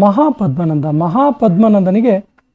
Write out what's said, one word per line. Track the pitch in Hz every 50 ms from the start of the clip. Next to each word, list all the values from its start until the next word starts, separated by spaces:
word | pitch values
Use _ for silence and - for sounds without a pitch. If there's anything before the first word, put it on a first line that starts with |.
| 196
ಮಹಾಪದ್ಮನಂದ. | 202 196 226 294 311 254 - 208 160 131 151 175 160 156 151 139 156 151 151
ಮಹಾಪದ್ಮನಂದನಿಗೆ | 170 175 160 247 277 285 247 - 240 220 170 175 220 220 214 202 185 185 185 220 226 254 202 190 202 _ _ _ _ _ _